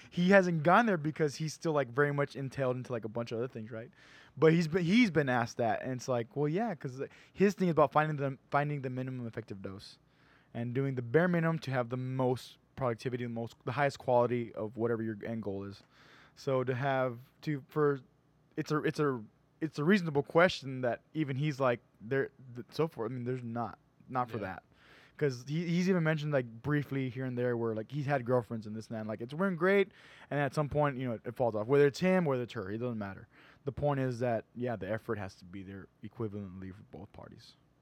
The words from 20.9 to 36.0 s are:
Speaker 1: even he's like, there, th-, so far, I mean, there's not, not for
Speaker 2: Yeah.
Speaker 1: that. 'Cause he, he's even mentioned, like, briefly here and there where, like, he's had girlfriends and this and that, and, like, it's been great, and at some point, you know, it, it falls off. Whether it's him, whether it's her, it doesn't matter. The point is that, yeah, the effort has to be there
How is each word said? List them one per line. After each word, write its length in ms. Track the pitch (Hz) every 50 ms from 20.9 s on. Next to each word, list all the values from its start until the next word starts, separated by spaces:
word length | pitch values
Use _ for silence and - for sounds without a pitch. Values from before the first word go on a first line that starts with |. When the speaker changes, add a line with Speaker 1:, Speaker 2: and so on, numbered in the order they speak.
| 113 - _ _ -
Speaker 1:
even 220 | 156 151 135 139
he's 220 | 131 151 156 135 131
like, 200 | 135 127 120 117 _ _ _ -
there, 280 | 98 110 135 135 123 - _ - 131 127 117
th-, 120 | 123 107 -
so 160 | - - 156 160
far, 180 | - - 110
I 20 | 117
mean, 160 | 131 123 120
there's 180 | 123 131 127
not, 360 | 120 117 113 120 117 98 - - _ _ _ _ - -
not 220 | 127 127 123 117
for 60 | 117
Speaker 2:
Yeah. 80 | 110 101
Speaker 1:
that. 180 | 92 90 - - _ _ _ - - - - - - _
'Cause 280 | - 151 143 123 120 127 135
he, 160 | 151 165 175
he's 220 | 170 170 180 180 190
even 140 | 190 175
mentioned, 300 | 160 156 160 151 147 151
like, 120 | 147 135 127 117 113 113
briefly 460 | - 147 147 147 135 - 139 139 131 127
here 160 | 110 127 131
and 120 | 131 123 123
there 180 | 123 123 120
where, 180 | 117 117 113 110
like, 160 | 110 107 -
he's 140 | 135 151 139
had 220 | 139 147 135 120
girlfriends 400 | 117 127 123 113 - 117 110 104
and 100 | 110 107
this 120 | 110 107 -
and 80 | 117
that, 40 | 110
and, 80 | 107 107
like, 140 | 110 104
it's 100 | 117 123
been 240 | 147 160 196 196 180
great, 360 | 147 180 190 202 202 196 - - - - - - - - -
and 80 | 135 147
at 160 | 143 131 -
some 140 | 156 147 131
point, 300 | 143 147 147 143 131 123
you 100 | 131 123
know, 60 | 113
it, 80 | 104 -
it 100 | - 113
falls 180 | - 127 117 104
off. 120 | 104 107
Whether 200 | 120 139 143 143
it's 140 | 143 135 -
him, 260 | 180 185 185 185 175
whether 160 | 147 135 123
it's 100 | 123 107
her, 180 | - 117 92 95
it 80 | 107 113
doesn't 200 | 123 123 117 107
matter. 300 | 101 98 95 90 - - _ - - - - _ -
The 80 | 135
point 280 | 113 - 143 147 143 135
is 180 | 131 127 123 113
that, 240 | 123 123 117 110 - _ -
yeah, 220 | 117 120 123 113
the 140 | 95 92 92
effort 280 | 110 110 - - 110 104
has 160 | 98 95 -
to 80 | - 92
be 160 | 87 92 98
there 260 | 95 95 98 98 87 - _ _